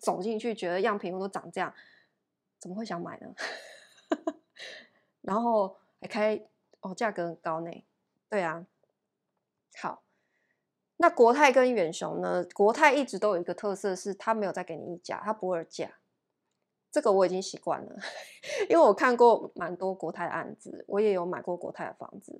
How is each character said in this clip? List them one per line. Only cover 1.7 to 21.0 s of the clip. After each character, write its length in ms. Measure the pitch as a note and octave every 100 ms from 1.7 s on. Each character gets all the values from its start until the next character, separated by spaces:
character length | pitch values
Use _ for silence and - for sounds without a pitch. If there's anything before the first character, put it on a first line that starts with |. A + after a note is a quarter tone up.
| - - _ _ _ _ _ _ _
怎 120 | D#3+
么 40 |
会 80 | F#3+
想 160 | A3 E3+
买 200 | E3+ -
呢？ 160 | - - - - - - - _ _
<laughs> 260 | - - - _ - - - - _ _ _
然 220 | - G#3
后 340 | A#3 G#3+ F#3+ - _ _
还 80 | F#3
开， 320 | A#3 G#3+ G#3+ - _ _ _
哦， 140 | G3
价 180 | F3+ A3+
格 140 | - E3+
很 100 | E3
高 240 | E3+ D#3+
呢。 100 | E3+ - _ _ _ _ _
对 120 | G#3+
啊， 220 | E3 E3+ F3+ _ _ _ _ _ _ _ _ _ _ -
好， 220 | E3 - _ _ _ _ _ _ _ _ _ -
那 120 | E4+
国 240 | E4+ A#3
泰 180 | C#4 D4
跟 200 | B3+ B3+
远 200 | A#3 D#3+
雄 300 | - E3 E3+
呢？ 220 | F3+ F3 F3
国 180 | - G3+
泰 220 | A#3 D4+
一 100 | C#4+
直 140 | C4 F#3
都 160 | G#3+
有 60 | F3+
一 40 |
个 80 | F3+
特 220 | F3 G#3
色 220 | F#3 G#3 F#3
是， 180 | G#3
它 180 | F#3 A3+
没 140 | A3+ F#3+
有 60 |
再 100 | F#3
给 140 | F3+ D3+
你 180 | E3+
溢 20 | F3
价， 220 | - -
它 80 | G#3
不 160 | A3 F#3
二 160 | E3+
价。 260 | D#3+ - A2+ - _ _ _ _ _ _ _ _ _
这 120 | D4+
个 100 | A3+
我 140 | F#3+ F3+
已 20 |
经 140 | F#3
习 160 | G3 -
惯 260 | F3 D3+
了， 120 | - - - - -
<laughs> 380 | - - C#5 G4+
因 80 | E4+
为 0 |
我 160 | B3+
看 200 | G3+ B3+
过 360 | A#3+ A#3+ G#3+ -
蛮 220 | - E3+ F3
多 160 | F#3+
国 180 | F#3+ D#3+
泰 160 | F3+ E3
案 300 | D#3+ C#3 -
子， 240 | - - -
我 100 |
也 140 | G3+